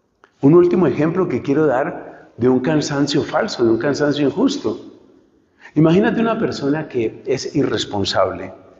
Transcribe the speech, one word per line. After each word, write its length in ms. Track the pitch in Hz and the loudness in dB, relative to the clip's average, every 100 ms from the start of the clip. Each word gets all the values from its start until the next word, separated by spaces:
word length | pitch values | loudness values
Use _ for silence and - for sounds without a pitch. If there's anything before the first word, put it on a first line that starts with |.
| _ _ _ _ | _ _ _ _
Un 120 | 135 | 4
último 340 | 175 175 185 160 | 6 6 4 2
ejemplo 400 | 131 156 170 175 | 2 0 -2 -2
que 140 | 123 | -2
quiero 260 | 131 139 156 | -2 0 2
dar 640 | 123 151 - - - - - | 0 -2 -6 -14 -20 -20 -2
de 120 | 123 | 2
un 120 | 127 | 2
cansancio 600 | 127 156 - 143 143 156 | 2 0 0 -2 0 0
falso, 400 | - 156 214 - 120 | 0 -2 -2 0 0
de 60 | |
un 60 | 113 | 2
cansancio 480 | 143 139 147 143 143 | 0 0 0 0 -2
injusto. 680 | 120 262 - 113 107 - - _ _ _ _ _ _ - - | 0 0 0 -6 -6 -10 -20 _ _ _ _ _ _ -6 2
Imagínate 460 | 160 175 233 220 | 4 4 2 0
una 180 | 226 220 | -2 -2
persona 480 | 147 120 139 151 151 | -4 -4 -4 -4 -4
que 340 | 131 110 - - | -4 -4 -6 -6
es 280 | 127 - 151 | -4 -4 -2
irresponsable 1000 | 127 107 - 104 95 110 95 90 92 - - - | 0 -2 -4 -4 -2 0 0 -2 -10 -16 -20 -20